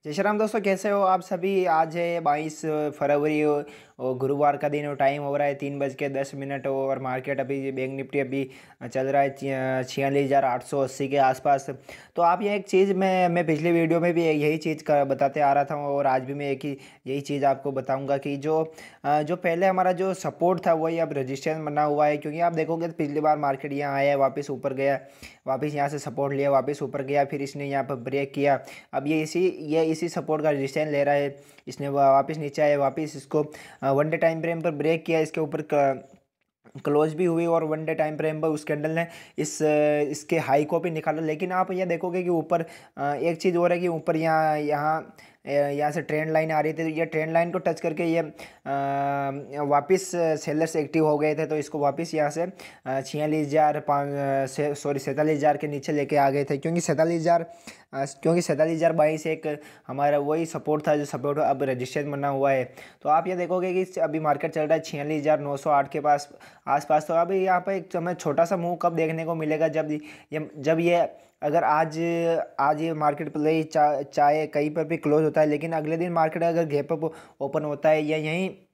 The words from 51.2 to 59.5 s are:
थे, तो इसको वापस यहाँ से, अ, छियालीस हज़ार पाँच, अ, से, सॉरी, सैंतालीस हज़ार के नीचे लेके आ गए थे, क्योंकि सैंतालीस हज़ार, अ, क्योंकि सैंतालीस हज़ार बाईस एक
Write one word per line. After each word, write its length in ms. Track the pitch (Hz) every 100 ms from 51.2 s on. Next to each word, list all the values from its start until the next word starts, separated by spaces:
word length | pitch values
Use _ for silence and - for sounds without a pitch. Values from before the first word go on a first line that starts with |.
| 151 147
थे, 100 | 156
तो 100 | 151
इसको 240 | 143 151
वापस 320 | 143 139 170
यहाँ 160 | 156 143
से, 180 | 147 180 - - - 131
अ, 160 | 135
छियालीस 460 | 135 147 151 156 143
हज़ार 320 | 151 151 151
पाँच, 340 | 147 143 143
अ, 320 | 143 139 135 135
से, 220 | 135 147 143
सॉरी, 240 | 147 143
सैंतालीस 380 | 143 139 151 147
हज़ार 200 | 147 147
के 100 | 151
नीचे 240 | 143 151
लेके 240 | 147 139 147
आ 140 | 139
गए 140 | 139
थे, 140 | 139 139
क्योंकि 240 | 160 170
सैंतालीस 400 | - 143 160 170
हज़ार, 200 | 160 170 165 - - - _
अ, 120 | 139 139
क्योंकि 360 | - 160 170
सैंतालीस 360 | 165 147 160 160
हज़ार 160 | 165
बाईस 340 | 165 151 156 160
एक 340 | 160 156